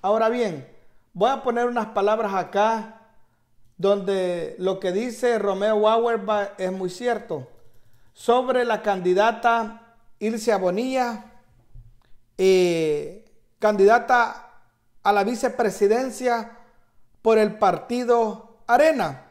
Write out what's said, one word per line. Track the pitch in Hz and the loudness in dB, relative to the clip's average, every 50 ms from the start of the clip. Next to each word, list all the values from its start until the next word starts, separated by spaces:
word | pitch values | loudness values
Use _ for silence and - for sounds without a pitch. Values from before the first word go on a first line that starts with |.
Ahora | - 190 214 220 226 226 | 0 0 0 2 2 0
bien, | 233 247 240 208 165 143 131 - - - _ - _ - _ _ _ | 0 0 -2 -2 -4 -8 -12 -16 -20 -20 _ -20 _ -20 _ _ _
voy | 170 196 240 | 0 0 0
a | 269 269 | 0 0
poner | 269 254 233 240 240 | -2 -4 -2 -2 -2
unas | 240 240 240 214 | -2 -2 -4 -6
palabras | 214 - 202 190 208 214 220 226 202 196 | -4 -4 -2 0 0 0 0 -2 -4 -4
acá | 190 170 - - 196 208 220 226 220 202 214 - - _ _ _ - - _ _ _ _ _ _ _ - - _ | -4 -6 -4 -2 0 0 0 0 -4 -6 -12 -18 -20 _ _ _ -20 -20 _ _ _ _ _ _ _ -20 -20 _
donde | _ 175 196 202 202 185 190 196 190 185 180 175 170 170 - - - | _ 0 0 0 0 0 -4 -2 -2 -2 -2 -4 -6 -8 -10 -10 -6
lo | 180 185 190 190 | -4 -4 -4 -2
que | - 185 | -4 -4
dice | 180 196 233 247 226 - - 240 233 220 | -2 -2 -4 -6 -6 -2 -2 0 0 0
Romeo | 202 202 190 190 202 214 220 208 208 214 | 0 -2 -2 0 0 0 2 2 2 2
Auerbach | 226 226 233 233 226 220 196 202 214 208 202 202 - - | 2 2 2 0 -2 -2 -2 -2 -2 -2 -2 -6 -6 -6
es | 190 185 | -6 -6
muy | 185 190 185 180 | -4 -4 -6 -8
cierto. | 180 - 240 247 233 208 - - 170 143 127 - - - - - - - - - - - - - _ | -8 -6 -4 -4 -4 -4 -6 -10 -10 -10 -10 -14 -20 -20 -20 -20 -20 -20 -20 -20 -20 -20 -20 -20 _
Sobre | - - - 233 247 254 254 254 254 247 | -6 0 2 2 2 2 0 0 0 0
la | 233 220 208 220 | 0 -2 -2 -2
candidata | 214 196 185 175 180 180 190 208 226 226 226 - 233 233 233 226 214 - - - _ _ _ _ - - _ | -2 -2 0 0 0 2 4 2 2 0 2 0 2 2 2 -2 -6 -10 -18 -20 _ _ _ _ -20 -12 _
Ilse | 214 220 226 226 214 240 214 | -4 -4 -4 -2 0 0 0
Bonilla, | 190 185 180 180 208 247 262 262 262 247 240 226 214 - - - - _ _ _ _ _ _ - - - - - - _ _ - - _ _ _ | 2 2 0 0 0 -4 -2 -2 -2 -2 -2 -4 -10 -14 -18 -20 -20 _ _ _ _ _ _ -20 -20 -20 -20 -20 -20 _ _ -20 -20 _ _ _
eh, | - 185 190 190 185 180 175 170 165 160 156 151 147 147 151 180 208 - _ _ _ _ _ _ | 0 2 4 4 4 4 2 2 0 0 0 -2 -4 -4 -10 -14 -18 -20 _ _ _ _ _ _
candidata | _ - 214 214 202 190 202 226 240 233 233 254 240 233 - - - - - _ - - _ _ _ _ _ _ - | _ 0 0 4 6 6 6 6 6 4 2 2 2 2 0 -4 -12 -18 -20 _ -20 -20 _ _ _ _ _ _ -4
a | _ 196 | _ 0
la | 208 202 196 | 2 2 2
vicepresidencia | 208 254 214 - 247 247 - 240 208 180 - 208 202 220 240 262 262 220 - 247 247 240 233 208 220 - - - _ _ _ _ _ _ - - _ _ _ _ | 0 -2 -2 -4 -4 -2 0 -2 -2 0 0 2 2 2 2 0 -4 -8 -4 -2 -2 -2 -2 -4 -10 -16 -20 -20 _ _ _ _ _ _ -20 -20 _ _ _ _
por | 220 226 220 | 2 4 4
el | 214 214 214 | 4 2 0
partido | - 220 190 175 - - - 240 247 247 233 240 233 226 214 196 - - - - _ - | 2 2 2 2 0 -4 -6 -6 -4 0 2 2 2 2 0 -4 -10 -16 -20 -20 _ -2
Arena. | - 233 254 302 320 311 254 185 156 135 135 - - | 2 4 6 6 4 4 2 -2 -4 -4 -10 -16 -20